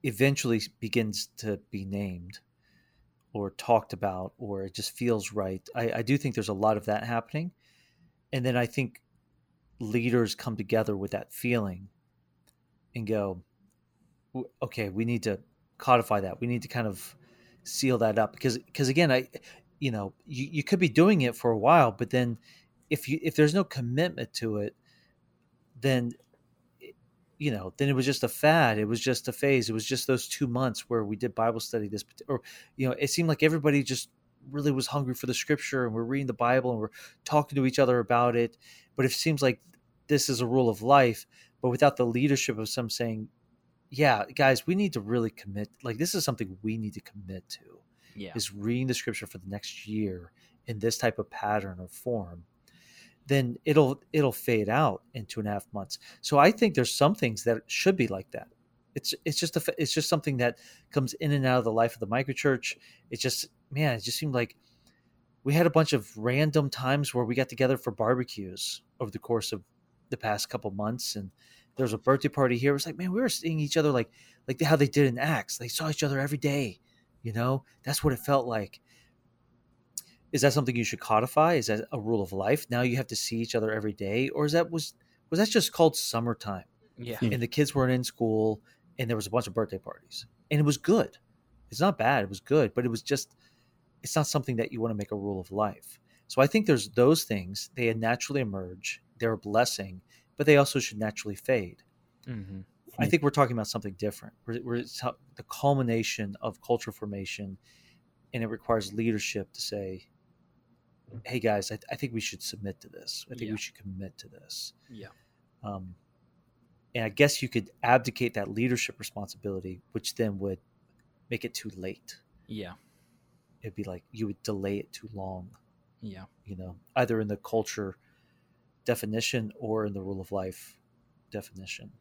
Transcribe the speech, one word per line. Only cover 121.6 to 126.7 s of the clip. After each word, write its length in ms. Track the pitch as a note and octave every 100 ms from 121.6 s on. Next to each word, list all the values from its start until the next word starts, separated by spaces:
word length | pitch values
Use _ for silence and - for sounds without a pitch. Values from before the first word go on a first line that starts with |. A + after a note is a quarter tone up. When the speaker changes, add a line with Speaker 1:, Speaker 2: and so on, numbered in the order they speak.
| A2 F#2
Speaker 1:
late. 420 | F#2+ - - - _ _ -
Speaker 2:
Yeah. 260 | G#2+ F2+ - _ _ _ _ _ _ _ _
Speaker 1:
It'd 140 | A2+ F#2+
be 80 |
like 200 | G2+ F2+ _
you 160 | A2 G#2+
would 140 | F#2+
delay 340 | - G#2 G2 G2+
it 120 | -
too 160 | - A2
long. 360 | G2+ F#2+ F#2 F#2 - _ _ _ _
Speaker 2:
Yeah. 240 | G#2+ F#2 F#2 _ -
Speaker 1:
You 100 | F#2
know, 200 | F#2